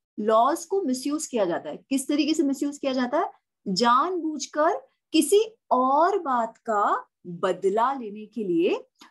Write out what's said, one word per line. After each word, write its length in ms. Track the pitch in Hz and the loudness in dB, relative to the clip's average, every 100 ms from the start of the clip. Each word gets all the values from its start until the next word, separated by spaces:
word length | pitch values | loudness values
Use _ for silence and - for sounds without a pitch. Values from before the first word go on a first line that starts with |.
| _ - | _ -6
लॉज 460 | 214 220 247 330 - | 2 4 4 0 -2
को 160 | 392 | -2
मिसयूज 460 | 330 254 285 302 - | -2 -2 -4 -6 -4
किया 180 | 240 185 | -2 0
जाता 240 | 160 151 | -2 -6
है। 80 | 160 | -12
किस 300 | - 269 - | -4 -4 0
तरीके 260 | 294 285 | 0 0
से 100 | 311 | 0
मिसयूज 340 | 285 269 285 285 | 0 -2 -4 -4
किया 160 | 277 | -4
जाता 260 | 262 247 294 | -2 0 0
है? 120 | 415 - _ _ - | -2 -6 _ _ -6
जानबूझकर 1080 | 185 233 240 330 370 311 302 - 302 320 480 - _ _ | 0 4 4 2 -2 -4 -6 -6 0 0 0 -6 _ _
किसी 440 | 311 302 403 440 - _ | 0 4 2 2 -4 _
और 480 | 247 254 277 349 403 | 0 2 4 2 2
बात 380 | 320 247 233 - | 0 -2 -2 -6
का 480 | - 208 226 403 - _ 175 | -4 0 0 0 -4 _ -14
बदला 680 | 175 190 180 190 208 240 | -4 -2 0 0 2 0
लेने 320 | 277 220 208 214 | -2 -8 -12 -12
के 180 | 240 | -6
लिए 420 | 202 170 185 440 - _ - | -2 0 2 0 -6 _ -20